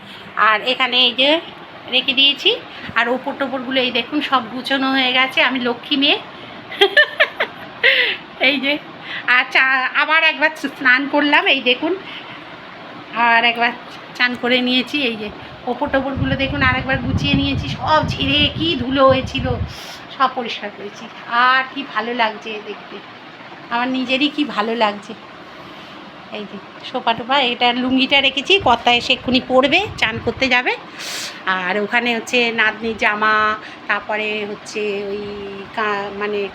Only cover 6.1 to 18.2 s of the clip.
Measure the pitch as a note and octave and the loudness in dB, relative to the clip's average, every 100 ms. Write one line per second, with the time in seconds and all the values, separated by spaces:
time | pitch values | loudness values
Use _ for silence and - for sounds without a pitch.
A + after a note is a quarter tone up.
6.1 | G4+ - - - - - - F#4+ - D5 | 2 -2 -16 -16 -16 -6 2 4 4 4
7.1 | - - - C5 - - - C5 C5 A#4 | 2 0 0 -6 -8 -16 -2 0 2 0
8.1 | - - - C4 C#4+ C4+ D4+ - - - | -2 -10 0 2 2 0 -2 -6 -14 -12
9.1 | - - B3 C4 D#4+ C4 C4 B3+ C4 D4 | -6 2 2 4 4 4 2 0 0 2
10.1 | D#4+ D#4+ C4+ D#4 D#4 C4+ - C4 B3+ C#4 | 4 4 4 0 0 -8 0 4 4 4
11.1 | D4 D4 D4 F#4+ C4+ A#3+ B3+ D#4 F#4+ - | 2 4 4 4 2 2 2 0 -2 -6
12.1 | - - - - - - - - - - | -14 -14 -16 -16 -16 -16 -16 -16 -16 -8
13.1 | A3 A#3 A#3 A#3 A#3 A#3+ A#3 - - - | 0 4 6 4 4 0 -2 -12 -16 -10
14.1 | - B3 B3 A#3+ B3+ B3 B3+ B3 D4 B3 | -2 0 0 2 2 4 2 0 0 -2
15.1 | A3 G#3 - - - B3+ A#3 C#4+ C4+ C4 | -2 -8 -10 -14 -10 -6 -4 0 0 0
16.1 | C#4 C4+ C4+ C4+ C#4 C4 B3+ C4 C4 C4 | -2 0 0 0 2 2 2 0 -2 0
17.1 | C4+ C#4+ C#4 C#4 C4+ C4+ - - D#4 C#4 | 0 2 2 2 -2 -4 -4 2 2 2
18.1 | - | 0